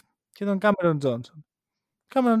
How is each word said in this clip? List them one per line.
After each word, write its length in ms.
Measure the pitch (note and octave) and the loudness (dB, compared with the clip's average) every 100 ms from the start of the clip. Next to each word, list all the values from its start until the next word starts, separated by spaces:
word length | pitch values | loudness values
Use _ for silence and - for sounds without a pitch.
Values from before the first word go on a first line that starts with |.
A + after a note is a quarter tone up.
| _ _ _ | _ _ _
και 140 | - G3+ | -10 -4
τον 120 | G3 | 0
Cameron 360 | G#3 G3+ F3 D3+ | 0 2 0 0
Johnson. 340 | C#3 A#2+ B2 D#3 - _ _ _ _ _ | -2 -4 -8 -20 -20 _ _ _ _ _
Ο 60 | _ | _
Cameron 240 | C4+ B3 A3+ | -2 2 2